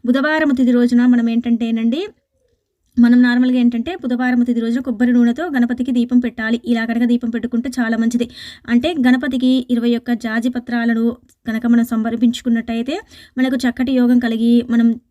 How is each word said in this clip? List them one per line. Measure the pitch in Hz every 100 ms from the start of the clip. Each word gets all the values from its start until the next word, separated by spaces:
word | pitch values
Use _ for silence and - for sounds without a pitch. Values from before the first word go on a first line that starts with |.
బుధవారం | 247 262 294 311 311
తిథి | 262 247
రోజున | 240 240 240 247
మనం | 247 233
ఏంటంటేనండి | 226 240 233 233 226 226 285 415 _ _ _ _ _ _ _ _ -
మనం | 233 247
నార్మల్గా | 247 247 254 247
ఏంటంటే | 240 240 262 359
బుధవారం | 247 240 254 247
తిథి | 240 233
రోజున | 226 233
కొబ్బరి | 262 214 247
నూనెతో | 240 240 247 349
గణపతికి | 269 240 247 254
దీపం | 247 233 247
పెట్టాలి. | 240 - 220 233 -
ఇలా | 233
కనుక | 226 233
దీపం | 240 240 233
పెట్టుకుంటే | 226 233 233 262
చాలా | 254 226 226
మంచిది. | 226 240 233 - - - -
అంటే | 240 302 330 247
గణపతికి | 254 277 254 254 262 247
ఇరవై | 240 240 233
ఒక్క | 240 240 226
జాజి | 220 240 247
పత్రాలను | 247 240 233 226 233 240 _ _ -
కనుక | 226 233
మనం | 233 233
సమర్పించుకున్నట్టయితే | 226 226 226 233 240 247 233 226 226 247 349 - - - -
మనకు | 262 254
చక్కటి | 254 247 254 254
యోగం | 240 247 240
కలిగి | 226 233 240 233
మనం | 233 233 226 _